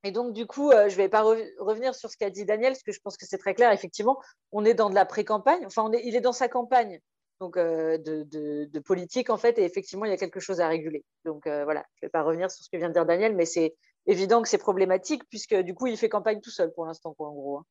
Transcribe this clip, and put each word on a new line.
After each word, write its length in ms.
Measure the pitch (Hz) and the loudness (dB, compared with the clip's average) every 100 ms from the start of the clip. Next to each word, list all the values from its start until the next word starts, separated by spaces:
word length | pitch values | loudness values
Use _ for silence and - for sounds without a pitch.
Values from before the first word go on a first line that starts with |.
Et 80 | 196 | -4
donc, 220 | 196 247 | -4 -4
du 120 | 214 233 | -6 -8
coup, 260 | - 285 | -2 6
euh, 180 | 233 208 | 8 8
je 60 | 185 | 4
vais 140 | 190 | 2
pas 140 | 214 | 4
re-, 280 | 214 226 220 - | 4 2 -2 -8
revenir 340 | 202 214 254 247 | -4 -2 -4 -6
sur 140 | 214 | -14
ce 80 | - | -8
qu'a 120 | 202 | -8
dit 160 | 185 202 | -6 -2
Daniel, 280 | 214 254 | 0 0
parce 100 | 262 | 0
que 80 | - | -10
je 80 | 196 | -10
pense 160 | 202 - | -12 -14
que 80 | - | -10
c'est 140 | 185 | -6
très 140 | 202 | -4
clair. 180 | 190 240 | 2 4
Effectivement, 480 | 202 175 - 214 269 - _ _ | 4 -2 -2 0 0 -4 _ _
on 120 | 208 | 0
est 100 | 214 233 | 2 4
dans 140 | 208 | 4
de 60 | 196 | 4
la 100 | 185 | 2
pré-campagne. 580 | 214 208 214 226 349 196 | 0 -2 0 2 2 0
Enfin, 180 | - | -4
on 80 | 220 | 0
est, 100 | 233 240 | -2 0
il 100 | 233 | 0
est 60 | |
dans 100 | 247 | 0
sa 140 | 233 247 | 0 -2
campagne, 520 | 247 233 254 220 165 _ _ _ _ | -2 2 2 2 -8 _ _ _ _
donc, 180 | 185 180 | -6 -2
euh, 400 | 165 160 160 160 | 0 0 0 -2
de, 260 | 156 156 | -4 -8
de, 420 | 151 151 147 147 147 | -8 -8 -6 -6 -6
de 140 | 151 | -8
politique, 500 | - 185 175 254 247 | -2 -2 -2 -4 -2
en 80 | 214 | 2
fait. 200 | 233 233 | 2 4
Et 60 | |
effectivement, 420 | 175 196 - 190 214 | 0 -2 -8 -8 -4
il 60 | |
y 20 | |
a 40 | 185 | -2
quelque 220 | 185 190 | -4 -8
chose 220 | 180 180 | -6 -2
à 60 | 165 | 0
réguler. 360 | 165 156 151 _ _ 165 | 0 -4 -10 _ _ -12
Donc, 200 | 151 156 | -8 -6
euh, 200 | 147 143 | -4 -2
voilà, 180 | 151 - _ | -4 -6 _
je 100 | 170 | -6
vais 40 | |
pas 140 | 165 | -2
revenir 260 | 156 165 180 | 0 0 -4
sur 140 | - | -6
ce 60 | - | -12
que 80 | 180 | -6
vient 120 | 170 | 0
de 40 | |
dire 120 | 165 165 | 0 2
Daniel, 300 | 175 220 202 | 2 2 2
mais 100 | 165 | 0
c'est 300 | 170 160 - _ _ - | 0 -2 -2 _ _ 0
évident 360 | 185 196 233 | 0 4 2
que 60 | 220 | 2
c'est 100 | 196 | -2
problématique, 640 | - 190 190 185 185 302 - | 0 0 2 2 -2 -8 -8
puisque, 260 | 214 - 202 | -16 -2 0
du 180 | 180 | 0
coup, 140 | 180 254 | -4 -6
il 100 | 214 | -2
fait 120 | 220 | -2
campagne 320 | 214 220 214 | 0 -2 -4
tout 100 | 233 | -8
seul 200 | - 170 | -4 -4
pour 120 | - 160 | -2 -10
l'instant, 280 | 165 165 | -10 -16
quoi, 140 | 151 151 | -12 -12
en 60 | |
gros, 240 | 147 139 143 | -10 -8 -10
hein. 80 | 165 | -12